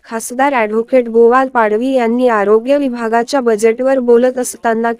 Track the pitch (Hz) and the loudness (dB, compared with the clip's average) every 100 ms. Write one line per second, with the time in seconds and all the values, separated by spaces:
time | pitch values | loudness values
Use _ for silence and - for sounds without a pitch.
0 | - 226 - 247 277 269 214 220 226 262 | -10 -10 -8 -2 -2 0 -2 -2 0 0
1 | 233 226 233 254 269 262 220 214 262 262 | 2 4 4 4 0 0 0 0 -2 0
2 | 233 240 254 220 196 220 240 285 277 240 | 0 0 0 0 2 2 2 0 -2 -4
3 | 226 226 240 285 233 214 226 226 262 269 | -2 -2 -2 -2 0 0 0 0 0 0
4 | 240 233 254 254 254 - 233 226 233 233 | 2 2 2 -2 -8 -6 -4 -2 -4 0